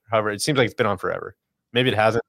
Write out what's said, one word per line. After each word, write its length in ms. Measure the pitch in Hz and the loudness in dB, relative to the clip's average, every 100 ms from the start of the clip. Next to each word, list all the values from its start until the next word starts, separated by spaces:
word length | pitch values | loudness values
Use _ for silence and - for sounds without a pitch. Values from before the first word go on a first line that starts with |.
| _ | _
However, 200 | 110 107 | -2 0
it 100 | 104 | -2
seems 180 | - 135 | 0 0
like 80 | 113 | 0
it's 80 | |
been 120 | - 107 | 0 -2
on 120 | 95 | -2
forever. 360 | 92 87 90 - _ _ _ | -4 -6 -8 -16 _ _ _
Maybe 160 | 120 127 | 0 2
it 60 | 104 | 2
hasn't. 280 | 110 117 | 2 2